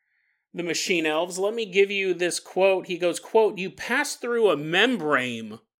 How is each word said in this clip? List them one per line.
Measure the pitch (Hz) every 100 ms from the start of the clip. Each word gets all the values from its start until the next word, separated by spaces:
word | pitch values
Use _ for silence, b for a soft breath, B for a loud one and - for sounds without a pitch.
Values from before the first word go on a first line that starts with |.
| _ _ _ _ _
the | 175
machine | 170 156 - 175 156
elves. | 156 180 180
Let | 202
me | 233 208
give | 190 196
you | 202 190
this | 170 175 165
quote. | - 185 196 185 165
He | 170
goes, | 175 156
quote, | - 226 214 180
"You | 185
pass | - - 254 285 -
through | 240 233 208
a | 147
membrane | 156 175 240 240 151 135 127 117 110 110 _